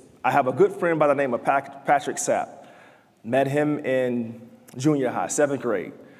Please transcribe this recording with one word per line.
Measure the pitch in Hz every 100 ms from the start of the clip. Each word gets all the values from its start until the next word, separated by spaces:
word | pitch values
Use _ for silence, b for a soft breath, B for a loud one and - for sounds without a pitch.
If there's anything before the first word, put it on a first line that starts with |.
| - _
I | 123
have | 139 127
a |
good | 127 196
friend | 185 175 160
by | 151
the |
name | 139 139
of | 117
Pac-, | - 139 - - -
Patrick | 143 139 107
Sapp. | - 107 73 - B B B B B _
Met | 107 131 135
him | 143 151 147 -
in | 131 127 120 113 113 - - - 127
junior | 139 147 123
high, | 113 87
seventh | - 143 139
grade. | 120 98 - - B